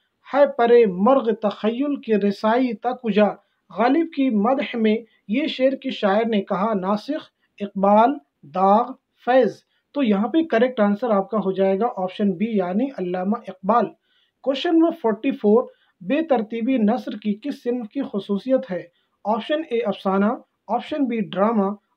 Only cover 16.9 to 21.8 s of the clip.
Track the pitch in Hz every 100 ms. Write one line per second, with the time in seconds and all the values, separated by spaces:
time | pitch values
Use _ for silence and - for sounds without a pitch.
16.9 | 247 - 214 214 202 285 277 240 247 214
17.9 | 277 262 196 202 196 254 262 - 175 131
18.9 | _ _ _ 202 214 - 311 320 233 214
19.9 | 190 190 196 208 285 _ _ - 233 -
20.9 | 302 254 233 165 180 214 220 196 208